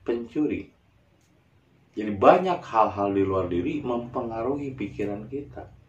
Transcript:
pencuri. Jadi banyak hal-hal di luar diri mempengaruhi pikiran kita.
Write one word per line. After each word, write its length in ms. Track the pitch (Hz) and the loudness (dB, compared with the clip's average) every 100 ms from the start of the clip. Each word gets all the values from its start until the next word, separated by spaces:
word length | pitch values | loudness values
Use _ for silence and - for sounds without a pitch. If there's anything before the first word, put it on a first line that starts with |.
pencuri. 720 | - 117 117 151 151 95 - _ _ _ _ _ _ _ _ _ _ _ _ | -2 -4 -4 -2 0 -2 -6 _ _ _ _ _ _ _ _ _ _ _ _
Jadi 160 | - 107 | -6 -4
banyak 560 | 101 123 101 185 175 | 4 6 6 6 -2
hal-hal 480 | - 110 104 98 101 | 0 4 4 4 2
di 80 | 98 | 2
luar 320 | 95 92 87 | 2 2 0
diri 320 | 87 95 - | 0 -2 -4
mempengaruhi 880 | 123 120 120 131 120 113 117 143 143 | -2 -4 -4 -6 -4 -4 -2 -2 -4
pikiran 560 | 131 151 - 104 104 107 | -8 -8 -6 -6 -6 -8
kita. 480 | 135 - - - - | -10 -10 -14 -16 -20